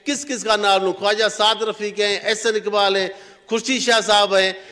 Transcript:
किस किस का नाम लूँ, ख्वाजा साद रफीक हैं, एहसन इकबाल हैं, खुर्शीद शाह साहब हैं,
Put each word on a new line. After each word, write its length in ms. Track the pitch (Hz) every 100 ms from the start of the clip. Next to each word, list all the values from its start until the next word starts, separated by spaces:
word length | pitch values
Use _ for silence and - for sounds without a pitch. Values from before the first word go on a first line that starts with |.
| -
किस 180 | 277
किस 180 | 285 247
का 120 | 208 208
नाम 280 | 202 190
लूँ, 80 | 190
ख्वाजा 340 | 185 202 214 214
साद 320 | - 208 214
रफीक 340 | 220 - 208 196
हैं, 200 | 208 202
एहसन 340 | 196 214 233 214
इकबाल 400 | 202 208 196 196
हैं, 140 | 185 - - - -
खुर्शीद 320 | 226 226 -
शाह 180 | 247 226
साहब 320 | 196 208 202
हैं, 220 | 190 190 190 -